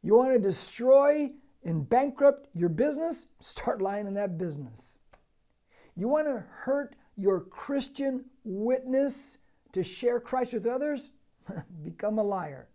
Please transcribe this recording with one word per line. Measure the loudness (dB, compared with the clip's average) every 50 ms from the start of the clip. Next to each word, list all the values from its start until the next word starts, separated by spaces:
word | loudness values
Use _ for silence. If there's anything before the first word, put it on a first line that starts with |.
| 4
You | 6 6
wanna | 6 8 6 4 4
destroy | 4 2 0 -2 -4 -8 -8 -2 4 6 8 8 8 6 4 2 0 -2 -6 -12 _ _ _ _ -6
and | -4 -2 -2 0 2
bankrupt | 2 2 2 2 0 6 6 6 6 4 -8 -14 _
your | -2 0 0
business? | 2 2 0 0 0 -2 -4 -4 -4 -6 -12 _ _ _
Start | -14 -12 -12 -6 -4 -4 -2 -2 -2
lying | -2 -2 -4 -6 -4
in | -4
that | -4 -4 -4 -4 -6
business. | -6 -6 -6 -8 -12 -14 -14 -18 -18 -18 -20 _ _ _ -20 _ _ _ _ _ _ _ _ _ _ _ _ _ -20 -20 _
You | -4 -2 0
wanna | 2 2 2 0 -2 -4
hurt | -8 -12 -16 -10 -4 -2 -2 -2 -2 -6 -12 _ _ _ _
your | 0 2 2 2 2
Christian | -2 -8 -16 -16 -6 -2 -2 -2 -2 -4 -6 -4 -2 -2 -2 -4 -8 -12 _ _ _
witness | -8 -6 -2 0 0 0 0 0 0 0 2 2 0 -2 -6 -12 -16 -18 _ _ _ _ _ _ _ -4
to | -4 -4
share | -4 -6 -2 0 0 0 0
Christ | -4 -2 -2 -2 -2 -2 -4
with | -2 -2
others? | -2 -2 -2 -2 -2 -4 -6 -8 -14 _ _ _ _ _ _ _
<laughs> | -12 -12 -12 -12 -14 -16 -14 -14
Become | -14 -10 -6 -4 -2 0 0
a | 0
liar. | 0 0 -2 -4 -6 -10 -14 -16 _ _